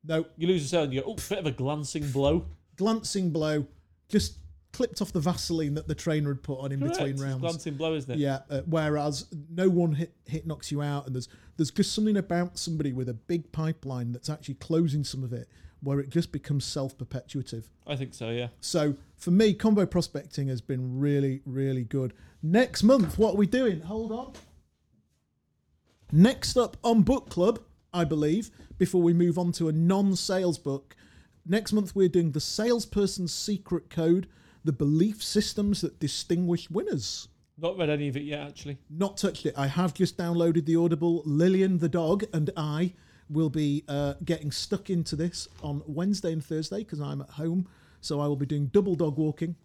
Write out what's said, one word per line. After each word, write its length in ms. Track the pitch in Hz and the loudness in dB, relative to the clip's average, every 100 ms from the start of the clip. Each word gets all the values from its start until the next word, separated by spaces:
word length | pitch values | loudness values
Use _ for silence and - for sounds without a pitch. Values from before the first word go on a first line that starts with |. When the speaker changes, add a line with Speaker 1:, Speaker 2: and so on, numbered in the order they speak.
Speaker 1:
No. 220 | 151 160 165 - | 0 -2 -2 -2
Speaker 2:
You 100 | 170 | 2
lose 160 | 185 | 2
a 40 | 139 | 2
sale 140 | 175 | 0
and 100 | 147 | 2
you 80 | 131 | -2
go, 60 | 135 | -4
"Oh, 20 | |
bit 240 | - - 190 | -8 -6 -4
of 80 | 160 | -2
a 60 | |
glancing 580 | 120 127 151 143 165 147 | -2 -2 -2 -4 -6 -4
blow." 340 | 131 139 165 - - _ - | 2 2 2 -2 -14 _ -4
Speaker 1:
Glancing 540 | 196 226 220 202 180 | 0 0 -2 -2 0
blow. 360 | 160 156 151 143 - _ _ _ | 0 0 0 -2 -10 _ _ _
Just 260 | 208 - - - - _ | 0 0 -6 -20 -20 _
clipped 280 | - 247 - | -4 -4 -2
off 100 | 202 | -4
the 80 | 180 | 0
Vaseline 540 | 151 175 - 170 151 | 0 -2 -2 -2 0
that 120 | 147 - | -4 -4
the 60 | |
trainer 340 | 156 - 151 147 | -4 0 0 0
had 120 | 135 | -4
put 160 | - 131 | -6 -6
on 140 | 139 | -4
in 80 | 135 | -2
Speaker 2:
Correct. 160 | 135 135 | -2 -2
Speaker 1:
between 160 | 143 | -2
Speaker 2:
It's 80 | 135 | -4
Speaker 1:
rounds. 180 | 139 131 | -4 -4
Speaker 2:
glancing 340 | 165 165 - | -4 -4 -6
blow, 200 | 139 160 | -4 -2
isn't 160 | 160 131 | -2 -4
it? 80 | 127 | -2
Speaker 1:
Yeah. 220 | 143 135 - | 0 -2 -4
Uh, 100 | 139 170 | -6 -2
whereas 600 | 160 151 147 147 135 - 160 151 | 0 0 0 -2 -4 -10 -14 -12
no 180 | 165 185 | 2 2
one 220 | 175 170 | 4 2
hit, 200 | 147 165 _ - | 0 -4 _ -10
hit 200 | 151 160 | -8 -6
knocks 240 | 147 - | -8 -6
you 80 | 143 | -4
out, 220 | 147 143 131 | -4 -4 -6
and 80 | |
there's, 140 | 127 127 - - - | -8 -10 -16 -20 -4
there's 120 | 151 | -4
just 220 | - 190 | 0 -2
something 240 | - 214 208 | 0 0 0
about 420 | 190 175 175 - | 0 -2 -2 -6
somebody 340 | - 156 143 | -6 -4 -2
with 160 | 127 127 | -4 -6
a 40 | |
big 380 | 113 _ 170 - | -8 _ -6 -4
pipeline 600 | - 160 160 135 127 120 | -6 -4 -4 -6 -6 -6
that's 180 | 120 - | -6 -8
actually 240 | 151 - | -10 -8
closing 500 | 135 - 165 170 147 | -12 0 2 2 0
some 180 | 139 135 | -4 -6
of 100 | 127 | -8
it, 120 | 117 120 _ - _ | -8 -12 _ -20 _
where 180 | 139 139 | -2 -2
it 80 | 135 | 0
just 240 | 165 170 | -2 0
becomes 320 | 143 - 147 | -6 -2 -2
self-perpetuative. 1040 | - - 135 - 120 131 - 143 - 113 107 _ - | -2 -4 -6 -6 -10 -10 -8 -8 -6 -10 -12 _ -8
Speaker 2:
I 100 | 143 | -6
think 180 | 135 | -6
so, 160 | - 113 | -8 -4
yeah. 180 | 117 120 - | -4 -4 -8
Speaker 1:
So 340 | - 175 151 139 - _ | -2 0 0 -2 -10 _
for 140 | - | 2
me, 220 | 180 220 | 4 4
combo 320 | - 220 208 | 4 2 4
prospecting 640 | 180 180 160 143 147 - 139 | 2 0 -2 -6 -10 -6 -4
has 140 | 127 | -6
been 360 | - 131 127 127 | -4 -6 -4 -2
really, 440 | 143 143 139 135 | 0 2 0 -2
really 400 | 139 131 135 131 | -6 -4 -2 -2
good. 300 | 120 139 127 - - _ | -2 -2 -4 -6 -20 _
Next 400 | 156 190 254 - | 2 4 2 4
month, 360 | 208 269 196 - | 6 8 6 4
what 160 | 214 | 2
are 40 | 196 | 4
we 80 | 202 | 2
doing? 340 | 254 254 165 | 4 2 0
Hold 280 | 160 220 226 | -6 -8 -6
on. 200 | 226 269 - - - _ _ _ _ _ _ _ _ _ _ _ _ _ _ - | -8 -10 -16 -20 -20 _ _ _ _ _ _ _ _ _ _ _ _ _ _ 0
Next 460 | 147 208 262 - 254 | 8 8 6 0 2
up 200 | - - | 0 0
on 180 | - 226 | 4 6
Book 280 | 196 262 - | 6 4 0
Club, 300 | - 180 226 - _ _ | 2 2 2 -6 _ _
I 120 | 180 | -2
believe, 460 | 165 156 147 180 220 - - - | 0 2 2 0 -2 -14 -20 -2
before 240 | 180 185 | 2 4
we 100 | 170 | 4
move 240 | 170 175 165 | 6 4 2
on 140 | 175 | 0
to 160 | 165 165 | 0 0
a 40 | |
non-sales 840 | 156 165 190 202 180 - 185 180 165 | 2 4 4 4 2 0 0 0 -2
book, 360 | 151 139 - - - - - _ - | -4 -6 -8 -20 -20 -20 -20 _ -2
next 260 | 202 214 | -2 2
month 220 | 208 196 196 | 0 0 2
we're 120 | 185 | 4
doing 240 | 180 170 | 4 2
The 80 | 143 | 0
Salesperson's 920 | - - 226 240 214 202 196 196 180 | -4 -2 2 0 0 0 0 0 -6
Secret 560 | - - 202 - 175 - | -4 -4 -4 -2 -6 -4
Code, 400 | - 165 180 180 - - _ | -2 2 2 0 -16 -20 _
The 80 | 156 | -4
Belief 500 | 139 147 156 202 214 | 0 2 4 4 2
Systems 580 | - 208 208 - 202 202 | -2 0 0 -2 0 0
That 180 | 175 - | -2 -4
Distinguish 680 | 151 - - 170 175 170 - | -4 -4 -2 0 2 0 -2
Winners. 580 | 170 415 165 101 - - _ _ - | -4 -2 -4 -4 -10 -14 _ _ -6
Speaker 2:
Not 200 | 165 190 | -6 -2
read 120 | 160 | 0
any 180 | 151 143 | 0 -2
of 80 | 139 | -4
it 80 | |
yet, 220 | 147 147 143 | -6 -8 -8
actually. 320 | - 147 139 _ | -12 -12 -12 _
Speaker 1:
Not 260 | 151 196 196 | -4 -4 0
touched 300 | 196 - 151 | -4 -2 -6
it. 80 | 139 | -2
I 100 | 139 | -2
have 260 | 147 180 | 0 0
just 220 | - 180 - | 2 -2 0
downloaded 480 | 170 170 170 165 156 | -2 2 4 2 2
the 100 | 165 | 2
Audible. 460 | 170 160 170 170 | 4 2 2 0
Lillian 540 | 151 147 175 190 190 180 | 0 4 4 6 4 2
the 100 | 165 | 2
dog 360 | 175 160 196 - | 0 2 2 0
and 180 | 165 156 - | -2 -2 -2
I 380 | 151 151 180 - _ - _ | -4 0 -2 -4 _ -20 _
will 200 | 151 160 | 0 0
be, 340 | 156 147 143 - | 2 0 0 -2
uh, 260 | 143 143 139 | -2 -2 -4
getting 260 | 180 160 147 | -2 -2 -2
stuck 400 | - - 202 - | -6 -4 -4 -2
into 260 | 180 160 151 | -2 -2 -2
this 320 | 170 - - - | -2 -4 -14 -10
on 200 | 151 143 156 | -8 -6 -6
Wednesday 460 | 147 185 202 180 | -2 0 0 0
and 120 | 160 | -4
Thursday 400 | 147 156 156 196 | -4 -6 -4 -6
'cause 160 | 226 151 | -8 -8
I'm 200 | 147 143 | -6 -6
at 80 | 139 | -8
home. 360 | - 165 175 180 - _ _ | -6 -2 -2 -2 -8 _ _
So 200 | - 147 | -6 -2
I 60 | 147 | 0
will 100 | 143 | -2
be 100 | 139 | -2
doing 200 | 147 143 | -2 2
double 300 | 202 202 165 | 4 4 2
dog 200 | 160 139 | 0 0
walking 380 | 156 147 165 165 | -2 -2 -6 -6